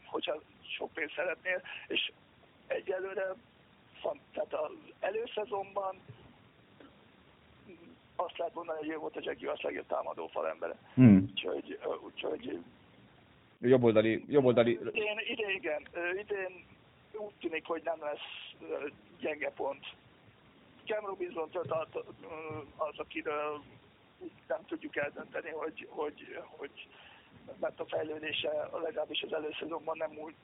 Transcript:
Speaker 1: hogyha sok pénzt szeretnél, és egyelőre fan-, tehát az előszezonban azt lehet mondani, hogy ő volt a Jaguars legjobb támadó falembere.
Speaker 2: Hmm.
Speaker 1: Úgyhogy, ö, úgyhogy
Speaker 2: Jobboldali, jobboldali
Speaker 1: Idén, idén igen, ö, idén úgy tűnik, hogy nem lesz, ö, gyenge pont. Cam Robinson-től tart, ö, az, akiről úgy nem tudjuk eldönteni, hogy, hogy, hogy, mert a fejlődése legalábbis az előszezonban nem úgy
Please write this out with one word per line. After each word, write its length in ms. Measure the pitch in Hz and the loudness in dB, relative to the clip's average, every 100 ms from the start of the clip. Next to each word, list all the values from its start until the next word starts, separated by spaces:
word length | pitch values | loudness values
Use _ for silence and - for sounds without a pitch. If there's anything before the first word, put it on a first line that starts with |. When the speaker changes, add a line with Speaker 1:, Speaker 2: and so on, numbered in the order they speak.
Speaker 1:
hogyha 300 | - 156 170 156 - - - - | -6 -4 -2 -4 -6 -20 -10 -8
sok 160 | - | -6
pénzt 220 | - 156 | -4 -4
szeretnél, 460 | - 180 160 185 185 - - - | -2 -2 -2 -2 -4 -4 -12 -2
és 260 | - - - - - - - - | 0 0 -6 -20 -20 -20 -20 -4
egyelőre 680 | - - 185 190 190 190 240 - - - - - - | -4 0 -2 -2 -2 -2 -4 -12 -20 -20 -20 -20 -6
fan-, 200 | - - - | -6 -6 -8
tehát 220 | - 156 | -6 -4
az 160 | 147 151 - - - | -2 -4 -6 -18 -4
előszezonban 960 | - 214 233 - 208 202 196 196 190 190 - - - - - - - - - - - - - - - - - 170 170 165 - - | -2 0 -2 -4 -2 -2 -2 -2 -4 -6 -14 -20 -20 -20 -20 -20 -20 -20 -20 -20 -20 -20 -20 -20 -20 -20 -20 -20 -20 -20 -20 -4
azt 220 | 175 - | -4 -2
lehet 160 | 170 | -6
mondani, 240 | 165 170 160 | -4 -6 -6
hogy 100 | 156 | -4
ő 80 | 160 | -4
volt 200 | 156 160 | -6 -6
a 40 | |
Jaguars 380 | - - - 147 | -6 -4 -4 -2
legjobb 240 | - 90 - | -2 -4 -2
támadó 400 | 71 73 80 80 | -2 -2 -6 -6
falembere. 500 | - 80 80 82 - - | -2 -2 -2 -6 -6 -4
Speaker 2:
Hmm. 340 | - 127 98 95 | 10 12 12 10
Speaker 1:
Úgyhogy, 480 | - 90 71 - 92 | -2 -2 -4 -4 -6
ö, 120 | - - | -4 -6
úgyhogy 580 | 104 - - 151 - 113 87 - - - - - - - - - | -8 -8 -4 -4 -6 -8 -10 -20 -20 -20 -20 -20 -20 -20 -20 -2
Speaker 2:
Jobboldali, 600 | 120 131 120 107 110 110 - | 8 10 10 10 8 4 6
jobboldali 420 | 147 127 120 117 | 8 10 10 8
Speaker 1:
Idén, 460 | 117 117 156 208 214 214 | 6 0 0 0 -2 -4
idén 200 | 247 208 | -2 0
igen, 340 | 190 170 151 - | 0 0 -2 -4
ö, 180 | 175 175 | -4 -2
idén 540 | 185 208 202 185 185 - - - - - | -2 -2 -2 -2 -6 -20 -20 -20 -20 -14
úgy 200 | - 208 - | -10 -10 -6
tűnik, 260 | 170 160 - | -4 -4 -2
hogy 160 | 165 | -4
nem 140 | 160 160 | -2 -4
lesz, 540 | 151 147 - - - - 160 | -4 -6 -8 -10 -12 -14 -6
ö, 160 | 147 139 - - - | -4 -4 -8 -20 -6
gyenge 300 | 175 151 139 | -4 -2 -4
pont. 360 | - - 110 - - - - - - - - - - - | -2 -4 -4 -10 -16 -20 -20 -20 -20 -20 -20 -20 -18 -4
Cam 180 | - 392 | -4 -2
Robinson-től 580 | 190 349 240 156 185 | -4 -4 -2 -2 -2
tart, 300 | 160 160 156 | 0 0 0
ö, 60 | - 180 220 190 160 160 156 135 - | -6 -8 -12 -12 -10 -8 -8 -10 -4
az, 220 | 156 147 | -4 -4
akiről 640 | 156 160 156 147 151 147 - - - - - - | -6 -4 -2 -2 -2 -4 -10 -20 -20 -20 -20 -16
úgy 120 | 359 - - | -16 -16 -4
nem 160 | - - | -4 -4
tudjuk 300 | - - - | -8 -4 -2
eldönteni, 540 | 147 151 156 156 156 | -2 -4 -8 -8 -6
hogy, 360 | 156 156 - - | -6 -6 -8 -12
hogy, 480 | - 151 147 - - | -4 -4 -4 -12 -12
hogy, 440 | - - - - - - - - - - - - | -12 -12 -12 -12 -18 -18 -20 -20 -20 -20 -16 -4
mert 200 | - - | -4 -4
a 60 | 160 | -4
fejlődése 840 | 165 156 156 156 147 160 151 151 - | -2 -2 -4 -2 -2 0 -2 -2 -2
legalábbis 400 | 160 156 151 151 | -2 -2 -2 -2
az 100 | - | -2
előszezonban 640 | 160 151 156 156 160 156 160 | -2 -2 -4 -6 -4 -4 -2
nem 220 | 160 151 | -4 -4
úgy 160 | 156 160 | -12 -14